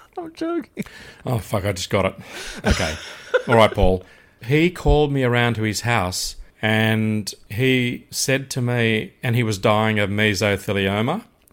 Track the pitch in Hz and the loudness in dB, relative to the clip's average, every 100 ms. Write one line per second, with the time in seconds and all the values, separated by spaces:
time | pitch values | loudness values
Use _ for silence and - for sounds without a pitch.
0 | - - 330 - 330 339 - - - - | -18 -14 -14 -8 -6 -6 -8 -12 -12 -16
1 | - - - 117 - 107 101 95 - 101 | -20 -12 -6 -4 -4 -4 -2 -4 -2 0
2 | 95 - - - - - 214 - 82 82 | 0 -4 -14 -14 -12 -4 -4 -2 -4 -6
3 | - - - - - 113 107 - 92 92 | -12 -18 -4 -2 2 6 6 4 2 2
4 | - - _ _ 117 151 175 180 147 147 | -4 -20 _ _ 0 2 2 2 2 4
5 | 147 139 123 120 120 110 110 98 120 117 | 4 2 2 2 2 2 -2 -2 0 0
6 | 90 - - - - _ 107 110 110 110 | 0 -4 -8 -10 -18 _ 0 2 2 2
7 | 110 107 98 - - 101 131 127 123 - | 0 -2 -4 -14 -10 -2 2 2 0 -4
8 | - - - 135 131 131 120 120 113 110 | -8 -6 -2 -2 -2 -4 -2 0 2 0
9 | 95 - 127 120 110 98 113 107 110 107 | -4 -6 -2 0 0 0 2 4 2 2
10 | 98 104 107 95 104 98 - 98 98 104 | 0 2 0 2 0 0 -2 0 0 0
11 | 120 202 - _ _ | -2 -4 -8 _ _